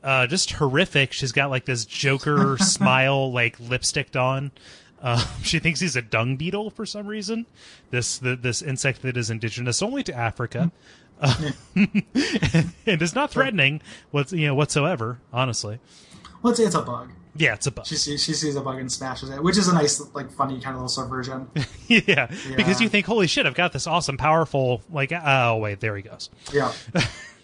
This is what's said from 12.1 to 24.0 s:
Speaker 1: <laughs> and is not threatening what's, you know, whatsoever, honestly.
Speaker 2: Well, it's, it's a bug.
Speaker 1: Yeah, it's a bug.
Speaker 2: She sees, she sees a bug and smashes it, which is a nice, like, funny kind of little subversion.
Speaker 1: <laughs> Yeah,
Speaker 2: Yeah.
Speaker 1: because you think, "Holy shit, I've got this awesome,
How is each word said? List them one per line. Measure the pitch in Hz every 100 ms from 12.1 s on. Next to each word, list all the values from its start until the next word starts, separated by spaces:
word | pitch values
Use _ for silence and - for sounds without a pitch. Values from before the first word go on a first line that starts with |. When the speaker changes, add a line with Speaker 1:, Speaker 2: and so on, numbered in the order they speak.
| 247 339 262 156 160 170 -
Speaker 1:
<laughs> | -
and | 175
is | 170 247
not | 294
threatening | - 269 202 135 151 - - _
what's, | 143 139
you | 180 147
know, | 135
whatsoever, | 151 156 147 165 113 123 _
honestly. | 120 131 113 104 110 _ - - - - -
Speaker 2:
Well, | 240
it's, | 233
it's | 214 165
a |
bug. | - 120 123 - - 147
Speaker 1:
Yeah, | 151
it's | 107 143
a |
bug. | - -
Speaker 2:
She | 156
sees, | 147 147
she | -
sees | 156 151 139
a |
bug | 135 131
and | 131
smashes | - 131 127 131
it, | 139
which | 165 196
is | 185
a |
nice, | 175 147 - 147
like, | 143 127
funny | - 135 131
kind | 131 127
of |
little | 127
subversion. | 135 120 127 127 131 131 156
Speaker 1:
<laughs> | 131 - -
Yeah, | 226 -
Speaker 2:
Yeah. | 147 120 196 135 135
Speaker 1:
because | 165 190
you | 226
think, | 208 -
"Holy | 226 170
shit, | - 185
I've | 127
got | 175
this | 139 170
awesome, | 165